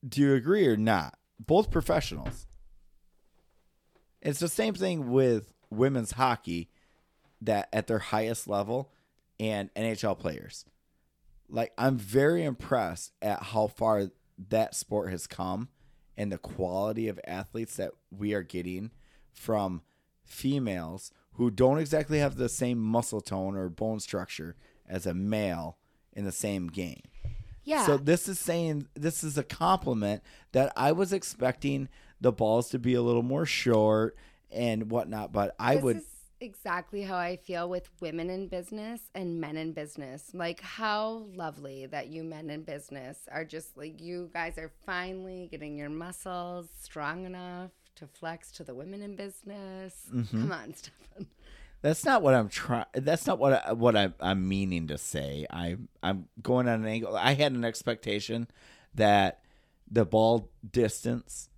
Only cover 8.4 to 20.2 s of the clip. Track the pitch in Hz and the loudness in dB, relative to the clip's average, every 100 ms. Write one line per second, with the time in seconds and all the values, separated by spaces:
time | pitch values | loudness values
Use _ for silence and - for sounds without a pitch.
8.4 | - 101 101 123 139 _ _ _ _ _ | -2 -2 0 -4 -6 _ _ _ _ _
9.4 | 110 104 101 - 113 110 110 92 90 67 | -2 -2 -4 -2 -2 0 -2 -2 -4 -6
10.4 | 101 - - _ _ _ _ _ _ - | -12 -16 -20 _ _ _ _ _ _ -20
11.4 | _ - 117 - 131 131 98 120 143 175 | _ -4 -4 2 2 2 2 4 6 4
12.4 | 160 123 - 127 95 85 - _ 104 101 | 0 -4 0 2 2 -4 -12 _ -2 -2
13.4 | - 113 107 - 117 107 98 _ _ - | -2 0 0 2 2 4 2 _ _ -18
14.4 | 92 110 110 - - 104 92 92 - - | -2 2 2 -2 -2 -2 -2 -6 -8 -6
15.4 | 92 98 123 _ - _ _ - 104 90 | -4 -4 -6 _ -20 _ _ -8 -6 -6
16.4 | - - 92 92 104 110 113 92 - 90 | -8 -4 -2 0 0 0 -4 -4 -8 -8
17.4 | 98 117 113 - 95 - _ 98 104 104 | -8 -8 -8 -6 -8 -8 _ -4 -2 -2
18.4 | 87 90 90 92 107 _ _ _ _ - | -2 -6 -6 -6 -8 _ _ _ _ -14
19.4 | - 107 95 87 _ _ _ _ | -2 0 0 -4 _ _ _ _